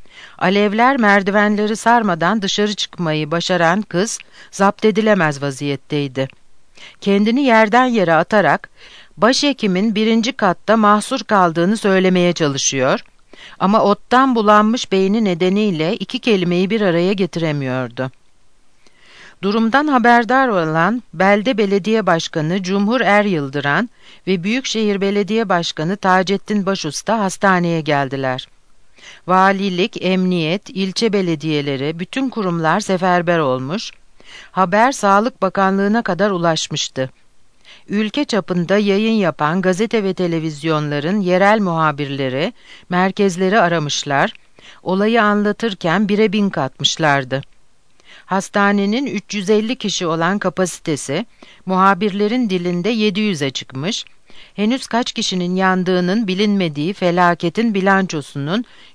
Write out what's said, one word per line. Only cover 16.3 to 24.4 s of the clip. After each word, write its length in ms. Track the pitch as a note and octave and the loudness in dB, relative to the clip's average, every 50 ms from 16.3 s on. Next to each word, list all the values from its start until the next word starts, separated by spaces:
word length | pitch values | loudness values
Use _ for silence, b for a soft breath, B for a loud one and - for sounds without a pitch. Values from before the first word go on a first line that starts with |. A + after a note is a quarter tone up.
| G#3+ F#3 F3 E3+ F3 F3 F#3+ F#3 | 2 2 2 2 2 0 0 0
bir 120 | A3 A3+ | 0 0
araya 320 | G#3 F#3+ E3 E3+ F3 F#3 G#3 | 2 2 2 2 2 0 0
getiremiyordu." 960 | F#3+ G3 E3+ - F3 E3 D#3+ D3 D3 C#3 C3 B2+ C3 B2+ A#2+ A#2 B2+ B2+ C3 - _ _ - - _ - - - - _ - B B B B B B B B B B B B B B | 0 -2 -2 -2 -2 -2 -2 -2 -2 -4 -4 -4 -4 -4 -6 -6 -8 -8 -8 -8 _ _ -20 -20 _ -20 -20 -20 -20 _ -20 B B B B B B B B B B B B B B
Durumdan 460 | - G3 G3+ A3+ A3+ A3+ G#3 C4+ D4+ | -4 -2 0 0 0 2 2 2 2
haberdar 600 | D4+ C#4 B3+ A3 A#3+ A#3+ A#3 A#3 G3+ B3+ C4+ C4+ | 2 2 2 4 4 4 4 4 2 2 2 2
olan 560 | B3+ G#3+ F#3 E3 D#3+ D#3 E3 E3 F#3+ A3+ B3 - - - | 2 2 0 0 0 2 2 2 2 0 -2 -6 -10 -4
Belde 440 | D#3+ F#3 G3 G3+ G#3 G3+ B3 C4 | 0 2 2 2 2 2 0 0
Belediye 500 | G3+ G#3+ G3 G3 G3+ E3 G#3+ A3 A3 G#3 | 0 0 0 0 0 0 0 0 0 2
Başkanı 560 | F#3 E3+ E3 - - - E3 D3+ D#3 F3 G#3 F#3 | 0 0 0 -2 -4 -4 -4 -2 -2 -2 -2 -2
Cumhur 380 | F3+ G3 G3+ G3+ G3+ A#3+ B3 | -2 -2 0 0 0 0 0
Er 220 | A3+ F3+ G3+ G#3 G#3 | 2 2 2 4 2
Yıldıran 640 | G#3 F#3 D#3 C#3+ C3+ C3+ D3 C3+ C#3+ C#3+ E3+ A#3 A#3+ b b b b b b b | 2 0 -2 -2 -4 -4 -4 -2 0 0 0 -2 -4 b b b b b b b
ve 160 | - F#3+ F#3 | -4 -2 -2